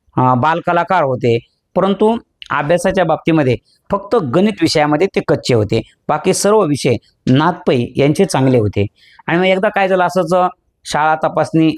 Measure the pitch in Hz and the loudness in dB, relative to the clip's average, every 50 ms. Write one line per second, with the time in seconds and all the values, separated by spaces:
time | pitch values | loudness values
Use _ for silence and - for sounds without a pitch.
0 | _ _ - 131 131 127 127 123 139 156 165 170 - 175 175 170 170 - 190 180 | _ _ -4 0 2 2 2 2 2 0 -2 -2 -2 -2 -2 -2 0 0 0 0
1 | 151 135 127 - - 120 117 117 - _ _ _ _ _ - 180 190 196 196 196 | 0 -2 -2 -2 0 0 0 0 -4 _ _ _ _ _ -4 -2 0 0 0 0
2 | 214 214 233 233 - _ _ - - - - 143 151 143 170 175 180 190 185 190 | 0 0 0 -2 -6 _ _ -18 -10 -6 -4 -4 0 0 0 0 0 -2 0 0
3 | 180 160 156 147 - 165 165 160 139 127 117 - _ _ _ _ _ - 202 202 | 0 0 0 -2 0 0 2 2 2 0 0 -2 _ _ _ _ _ -6 -6 -6
4 | 196 - 240 240 170 123 120 175 202 220 202 - 165 156 - 160 147 147 147 151 | -4 -2 -2 -2 0 0 0 2 2 2 0 0 -2 0 0 0 0 2 2 0
5 | 185 196 - - - - 151 143 - - 127 110 104 98 110 113 110 - _ _ | 0 0 -2 -4 -2 -2 -2 -2 0 0 0 0 0 0 -2 -4 -4 -6 _ _
6 | - - 143 151 - 185 180 - - 202 214 220 196 147 147 127 - 143 117 - | -6 -4 -4 -2 0 -2 -2 0 0 2 2 2 2 0 -2 -2 0 -2 -2 -2
7 | _ _ _ _ - - 127 135 156 175 180 180 - 202 156 123 120 - - - | _ _ _ _ 0 2 2 2 2 0 -2 -2 -2 0 0 0 -2 -4 -2 0
8 | 135 143 151 165 196 - - 143 131 135 127 120 104 104 - 104 101 - _ _ | 0 2 2 2 0 0 0 0 0 2 2 2 0 0 -2 -2 -4 -4 _ _
9 | _ _ _ _ - - 160 175 185 185 190 185 185 208 - 196 196 185 190 185 | _ _ _ _ -6 -4 -2 0 2 2 0 0 0 -2 0 0 0 0 0 0
10 | 180 175 175 185 175 156 180 180 180 175 - _ _ _ _ _ - - - 147 | 0 0 0 -2 0 0 0 0 0 0 -4 _ _ _ _ _ -12 -6 -2 0
11 | 151 156 156 156 - 156 160 160 147 - - 160 160 160 147 | 0 0 0 0 -2 -2 -2 -2 -2 0 0 2 2 2 0